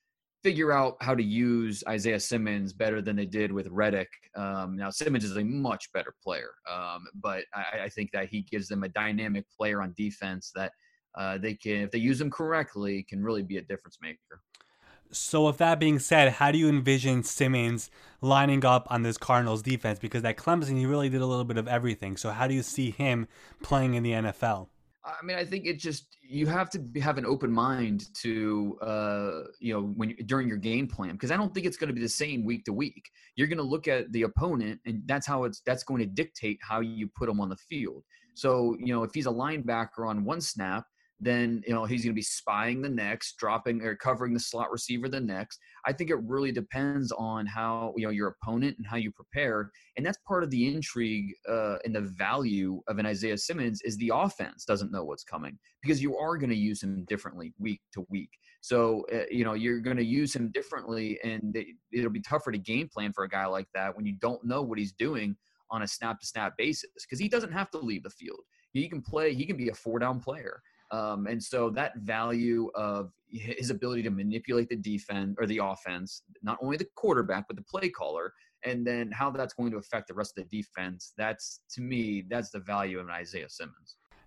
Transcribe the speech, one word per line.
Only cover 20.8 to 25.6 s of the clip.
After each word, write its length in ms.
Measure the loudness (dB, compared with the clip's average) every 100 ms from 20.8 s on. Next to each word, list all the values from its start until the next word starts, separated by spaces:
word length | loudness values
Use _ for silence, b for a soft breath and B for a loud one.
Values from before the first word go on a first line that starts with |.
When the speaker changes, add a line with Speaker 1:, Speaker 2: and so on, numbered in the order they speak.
Speaker 2:
really 240 | 4 4 4
did 140 | 2
a 40 | 2
little 180 | 2
bit 120 | 2 0
of 120 | 2
everything. 500 | 2 2 0 -2 -4
So 120 | -4
how 180 | 0 2
do 40 |
you 80 | 2
see 280 | 0 0 -2
him 380 | 0 2 2 0 b b b
playing 320 | 0 4 4
in 80 | 4
the 100 | 2
N 140 | 2 2
F 160 | 0
L? 260 | 0 0 -4 _ _ _
Speaker 1:
I 180 | -12 -10
mean, 140 | -4 -4
I 80 |
think 220 | -2 -2